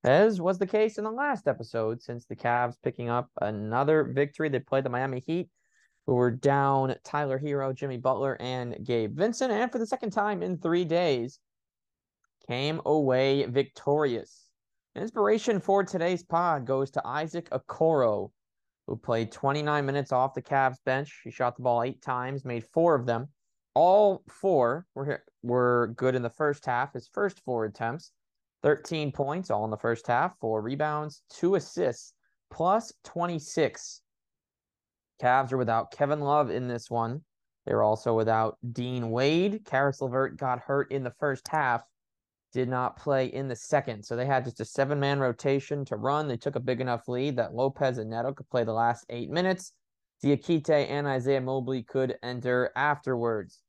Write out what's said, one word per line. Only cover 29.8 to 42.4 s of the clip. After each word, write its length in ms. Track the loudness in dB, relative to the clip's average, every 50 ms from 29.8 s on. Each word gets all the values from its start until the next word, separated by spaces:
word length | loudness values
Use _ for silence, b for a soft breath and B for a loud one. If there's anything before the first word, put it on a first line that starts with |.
| -2 -2 -2 -2 -2
half, 320 | 0 0 0 0 0 -4 _
four 200 | -4 -2 -2 -2
rebounds, 640 | -2 -4 -4 -2 -2 -2 -2 -4 -4 -6 -10 -14 _ _
two 240 | -8 -2 0 2 2
assists, 600 | 2 0 -4 -4 -2 0 0 -2 -4 -12 -20 _ _ _ _ _ _ _ _
plus 420 | -6 -2 2 2 2 2 0 -4 -20 _ _
twenty-six. 1000 | -12 -6 -4 -2 -2 -2 -6 -6 -4 0 0 0 0 0 -6 -16 -18 -18 -20 _ _ _ _ _ _ _ _ _ _ _ _ _ _ _ _ _ _ _ _ _ _ _ _
Cavs 300 | 2 4 4 4 2 2
are 60 | 0
without 340 | 0 0 2 2 0 0 -2
Kevin 280 | -2 -2 0 0 0 0
Love 300 | 0 2 4 4 4 2
in 180 | 0 -4 -2
this 220 | -4 -6 -6 -8 -4
one. 320 | -2 -2 -2 -2 -4 -8 -10 _ _ _ _ _ _ _ _
They're 180 | -2 2 2 4
also 320 | 2 2 2 0 0 2
without 420 | 2 2 2 2 2 2 0 -2 _ -10 -10
Dean 400 | -6 -6 -4 -4 -4 -4 -4 -2
Wade. 540 | 0 2 2 2 4 2 2 0 -2 -4 -8
Karis 360 | -2 0 2 2 2 0 -2
LeVert 360 | -6 -2 0 0 0 -2 -2
got 240 | -6 -4 -4 -4 -4
hurt 300 | -4 -2 -2 -2 -2 -2
in 120 | -4 -4 -4
the 100 | -6 -6 _
first 280 | -4 -4 -4 -4 _
half, 360 | -4 -2 -2 0 0 0 -2 -4 _ _ _ _ _ _ _ _ _ _ _